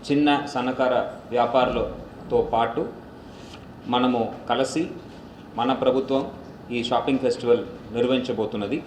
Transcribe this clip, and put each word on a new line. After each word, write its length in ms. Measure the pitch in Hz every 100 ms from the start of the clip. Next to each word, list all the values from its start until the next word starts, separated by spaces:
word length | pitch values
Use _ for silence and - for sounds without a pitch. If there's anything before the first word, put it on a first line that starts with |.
| -
చిన్న 200 | 143 147 143 -
సన్నకార 400 | 135 127 127 127 120 - - -
వ్యాపారులతో 1040 | 120 117 131 127 117 107 - - - - 120 -
పాటు 280 | 113 98 - 98 - - - - - - - - - -
మనము 280 | 123 123 120 113 - -
కలిసి 340 | 131 131 160 175 - - - - - - -
మన 140 | 123 131
ప్రభుత్వం 420 | 131 131 131 135 - - - - - 120
ఈ 40 | 113
షాపింగ్ 340 | 120 110 131 127
ఫెస్టివల్ 380 | 117 120 117 98 - - 113
నిర్వహించబోతున్నది. 840 | 123 127 127 110 104 107 101 151